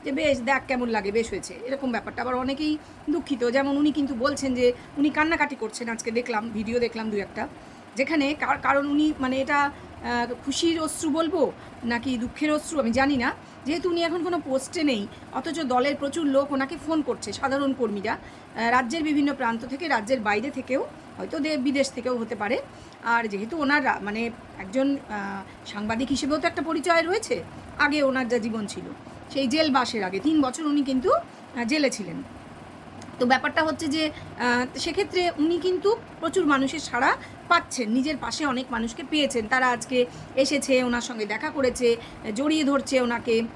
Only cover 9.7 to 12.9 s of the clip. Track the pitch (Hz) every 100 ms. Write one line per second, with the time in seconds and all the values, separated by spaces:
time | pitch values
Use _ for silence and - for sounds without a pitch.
9.7 | 285 - - 233 240 240 240 - 269 330
10.7 | 330 302 - 330 302 330 349 233 - -
11.7 | - 226 233 254 254 247 - 302 302 302
12.7 | 320 233